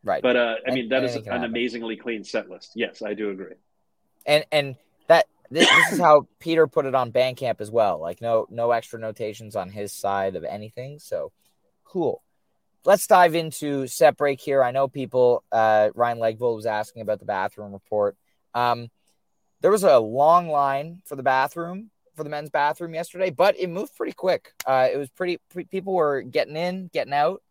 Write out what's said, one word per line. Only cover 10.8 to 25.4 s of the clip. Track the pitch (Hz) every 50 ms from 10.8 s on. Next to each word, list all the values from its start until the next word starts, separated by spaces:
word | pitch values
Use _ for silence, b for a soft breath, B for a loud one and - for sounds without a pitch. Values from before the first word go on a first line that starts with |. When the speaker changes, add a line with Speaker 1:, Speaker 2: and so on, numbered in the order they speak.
| 127 139 147 151
Speaker 1:
So, | - - - 80 73 - _ _ _ _ _ _ _ _ _ _ _
cool. | _ _ 190 165 123 - - _ _ _ _ _ _ _ _ _ _ _ _ _
Let's | - 196 196 - -
dive | 208 185 180 170 156
into | 170 160 160 - - 151 147 143 139 135 123
set | - - 165 - -
break | _ 151 143 143 135
here. | - 151 139 139
I | 131 123
know | 123 135 139 131
people, | _ 143 131 - - 127 123 123 120 - _ _
uh, | - 113 110 110 107 107 107 107 -
Ryan | 113 120 120 120 117
Legvold | 113 113 113 110 123 120 117
was | 107 107
asking | 113 107 104 107 - _ 117
about | 110 104 107 98
the | 95
bathroom | 107 101 95 95 101 _ - 104 101
report. | 98 98 _ _ 107 104 104 101 98 _ _ _ _ _ _ _ _
Um, | 120 120 120 120 120 120 120 _ _ _ _ _ _ _ _ _ _ _ _ _ _
there | - 175
was | 208 214
a | 185 185 143 120
long | 110 107 113 131 143 156 170 175 175 165
line | 151 143 143 139 139 139 147 165 170 180 _
for | - 147
the | 135 127
bathroom, | 139 131 131 131 147 - 170 165 170 180 190 226 220 _ _ _ _ _
for | -
the | 156 147
men's | 151 147 151 147
bathroom | - 151 143 147 151 - 175 165 165
yesterday, | 160 175 - - 175 190 185
but | 139 - 175 202 - -
it | 185 180
moved | 170 185 220 285 _
pretty | _ - -
quick. | - - - 190 170 - _ - _ _ -
Uh, | 139 135 131 127 131
it | -
was | 139 143 131
pretty, | _ _ 185 180 175 -